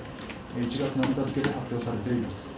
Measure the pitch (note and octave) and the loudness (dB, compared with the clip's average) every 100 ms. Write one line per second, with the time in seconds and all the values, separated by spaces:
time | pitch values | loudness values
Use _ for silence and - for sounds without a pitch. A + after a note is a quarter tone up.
0 | - - - - - B2 A#2 C3+ C3+ C3+ | -4 -8 -8 -10 -6 -2 0 2 0 2
1 | B2+ C#3 B2 C3+ - - - A#2 A#2+ A2 | 4 4 2 2 2 2 -2 -2 0 0
2 | A2+ A#2+ G2 - - | 2 2 2 -4 -8